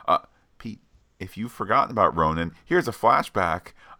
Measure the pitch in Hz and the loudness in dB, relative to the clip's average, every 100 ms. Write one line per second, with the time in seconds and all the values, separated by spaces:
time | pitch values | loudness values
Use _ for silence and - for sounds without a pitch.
0 | - - - _ _ - 113 104 _ _ | -2 -2 -2 _ _ -18 -16 -16 _ _
1 | _ - 92 - 120 - 101 123 - 113 | _ -16 -14 -10 -10 -6 0 0 0 2
2 | 87 80 78 80 85 - - 175 120 - | 2 4 0 0 -4 -8 -2 -2 -2 0
3 | 113 139 - 104 87 87 - - - | 2 2 0 -2 -2 -2 -8 -20 -20